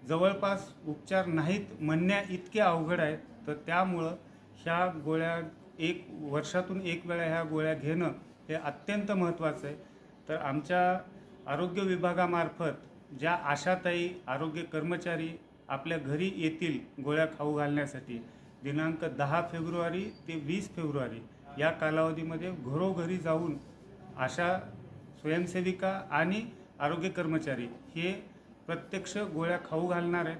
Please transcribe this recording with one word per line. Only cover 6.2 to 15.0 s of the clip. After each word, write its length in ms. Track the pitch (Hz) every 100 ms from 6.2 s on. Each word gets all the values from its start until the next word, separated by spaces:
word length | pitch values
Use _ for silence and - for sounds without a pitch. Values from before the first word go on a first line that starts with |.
| 151 143 147 180 185 190
एक 240 | 185 170 175
वेळा 180 | 170
ह्या 200 | 165 165
गोळ्या 300 | 165 156 156
घेणं 360 | 156 139 165 170 - - - -
हे 40 |
अत्यंत 580 | 156 147 143 - 208 196
महत्त्वाचं 560 | 196 175 165 160 147 143
आहे. 80 | 147 - - - - -
तर 60 | 156
आमच्या 640 | 143 139 143 180 180 185 - - - - -
आरोग्य 300 | 143 180 175
विभागामार्फत 920 | 190 180 180 175 175 175 165 - 160 135 - - - 135
ज्या 120 | 156
आशाताई, 760 | 175 143 143 180 185 180 175 175 180 -
आरोग्य 340 | 135 160 156
कर्मचारी 680 | 170 156 156 175